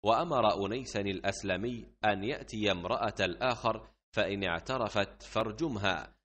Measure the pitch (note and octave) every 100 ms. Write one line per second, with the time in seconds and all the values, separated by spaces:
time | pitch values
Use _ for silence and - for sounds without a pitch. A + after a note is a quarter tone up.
0 | G#2+ A#2 E3+ C#3 A2 F#2+ G2 A#2+ B2 G#2+
1 | G2 F#2+ G2 G2 G2 F#2 A2+ A#2+ - _
2 | A2 G2 G2+ D3+ - A2 G#2 F2+ F2 A#2+
3 | A2+ - F#2 E2+ B2+ A#2 A#2 A2 - _
4 | _ - F#2+ G2 F#2+ E2+ - C3 G#2+ G#2
5 | G2 - - - A2+ G#2+ E3 G#2 G2 E2+
6 | - _